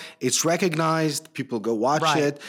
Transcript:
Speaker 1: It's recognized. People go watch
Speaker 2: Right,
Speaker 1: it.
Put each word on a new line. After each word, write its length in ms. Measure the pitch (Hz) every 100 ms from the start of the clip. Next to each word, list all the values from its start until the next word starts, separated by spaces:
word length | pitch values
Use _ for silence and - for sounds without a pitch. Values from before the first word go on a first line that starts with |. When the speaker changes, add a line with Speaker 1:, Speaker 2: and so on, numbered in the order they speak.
| - -
Speaker 1:
It's 240 | 127 -
recognized. 880 | 165 170 190 156 160 160 156 139 -
People 280 | - 127 120
go 120 | 104
watch 300 | 113 120 156
Speaker 2:
Right, 200 | 160 147
Speaker 1:
it. 180 | 147 143